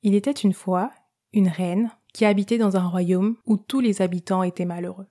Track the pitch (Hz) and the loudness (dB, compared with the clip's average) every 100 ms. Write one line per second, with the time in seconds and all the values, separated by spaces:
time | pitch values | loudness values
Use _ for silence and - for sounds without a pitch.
0 | 214 202 202 285 208 185 - 180 220 - | 2 2 0 0 0 0 -2 -2 -2 -8
1 | _ _ _ 214 185 165 180 180 226 - | _ _ _ 0 0 0 -2 -2 -2 -6
2 | _ - 214 202 202 233 214 190 180 180 | _ 0 2 2 0 0 2 2 0 0
3 | 175 185 202 233 - 208 - 269 247 196 | 0 2 0 -2 -2 -2 0 -2 0 0
4 | 185 180 - 185 185 180 175 170 175 185 | 0 -2 -2 -2 -2 -2 -6 -6 -10 -10
5 | 196 | -18